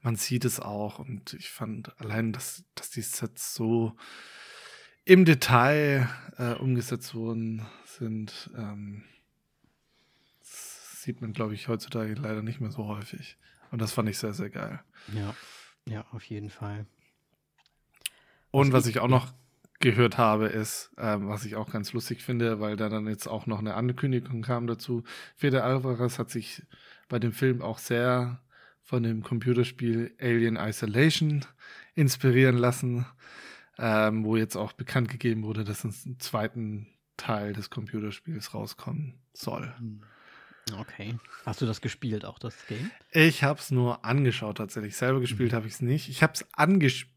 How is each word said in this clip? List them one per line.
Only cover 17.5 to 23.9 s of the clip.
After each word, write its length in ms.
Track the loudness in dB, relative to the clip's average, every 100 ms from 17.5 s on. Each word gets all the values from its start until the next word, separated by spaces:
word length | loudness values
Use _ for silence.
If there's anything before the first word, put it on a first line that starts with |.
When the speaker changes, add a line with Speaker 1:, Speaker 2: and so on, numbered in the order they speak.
| _ _ _ _ _ -12 _ _ _ _
Speaker 1:
Und 220 | 4 8
Speaker 2:
Was 0 |
Speaker 1:
was 140 | 6 6
Speaker 2:
ich 100 | 2
Speaker 1:
ich 40 |
auch 80 | 6
noch 240 | 4 4 -14 _ _ _ _
gehört 360 | 4 6 4 6
habe, 280 | 4 6 2
ist, 440 | 0 -4 -8 -12 -6
ähm, 320 | -2 -2 -2
was 160 | -6
ich 120 | -6 -8
auch 140 | -6
ganz 220 | -6 -4
lustig 300 | -6 -6 -8
finde, 380 | -4 0 0 0
weil 160 | -2 -2
da 120 | -2
dann 180 | -2 -4
jetzt 200 | -6 -6
auch 200 | -6 -4
noch 120 | -4
eine 160 | -4
Ankündigung 680 | -2 -2